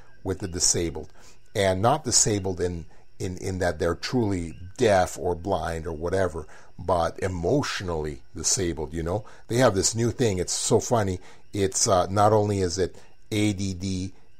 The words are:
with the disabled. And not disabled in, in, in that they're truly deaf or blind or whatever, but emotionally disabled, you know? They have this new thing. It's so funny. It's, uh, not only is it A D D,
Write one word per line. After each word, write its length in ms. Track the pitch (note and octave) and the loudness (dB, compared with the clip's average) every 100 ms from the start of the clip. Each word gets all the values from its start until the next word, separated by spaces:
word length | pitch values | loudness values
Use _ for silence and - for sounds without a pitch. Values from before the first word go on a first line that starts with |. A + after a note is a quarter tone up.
| - - | -16 -8
with 160 | F#2 F2+ | -4 -4
the 80 | F2+ | -4
disabled. 640 | E2 - G2 E2+ D#2 - - - - - A2 | 0 2 2 0 -4 -12 -14 -16 -16 -6 2
And 260 | F#2+ F#2+ | 2 4
not 220 | A2+ D3+ | 4 2
disabled 560 | - - B2 G2+ F#2+ F2 | 2 4 4 2 0 -2
in, 260 | F2+ F2 D#2+ - - - | -2 -2 -10 -14 -14 -8
in, 180 | G2+ F#2 | -6 -4
in 220 | G2 F#2 | -4 0
that 180 | F2+ E2 | 0 2
they're 160 | F2 E2+ | 0 0
truly 600 | - B2+ G#2+ F#2 E2 - F2+ - | 0 2 2 0 -4 -8 -10 2
deaf 400 | A2+ F#2+ E2+ - | 6 6 4 0
or 160 | F2 E2 | -2 -2
blind 500 | E2+ E2 E2 E2 D#2+ | 0 0 0 -4 -6
or 80 | |
whatever, 540 | D#2 D#2+ F#2+ F2+ D#2 - - - - | -4 -2 0 0 -2 -10 -14 -14 -8
but 420 | F2+ F2 E2 - | 0 2 2 0
emotionally 1000 | F#2+ F2+ E2+ C#3+ - - F#2 D#2+ D2+ C#2 - - | -4 0 2 2 0 -4 -4 -4 -4 -8 -12 -4
disabled, 580 | D2+ - F2 D#2+ D2+ | -2 0 0 -2 -6
you 100 | E2 | -4
know? 220 | D#2+ G#2 - - - | -2 -4 -6 -14 -2
They 80 | A#2+ | 4
have 180 | B2+ F#2+ | 4 4
this 180 | - A2 | 0 2
new 160 | A#2 | 0
thing. 280 | - A#2 F#2 | 2 0 0
It's 140 | E2+ | -2
so 260 | - - A2 | -2 2 2
funny. 400 | - A#2+ F#2+ F2+ - - - | 4 2 2 -2 -8 -16 -8
It's, 360 | G2+ F#2+ - A#2 | -2 0 2 4
uh, 200 | F#2 F2 | 4 4
not 260 | G2+ G#2 | 4 6
only 260 | A2 G#2 G2 | 6 4 2
is 180 | F2+ E2+ | 0 0
it 160 | E2+ - - - - | -2 -4 -16 -16 -4
A 220 | G#2 G#2+ | 2 2
D 200 | G2 G2 | 2 -2
D, 400 | F2+ F#2+ F#2+ G2 - - | -2 -4 -2 -4 -10 -18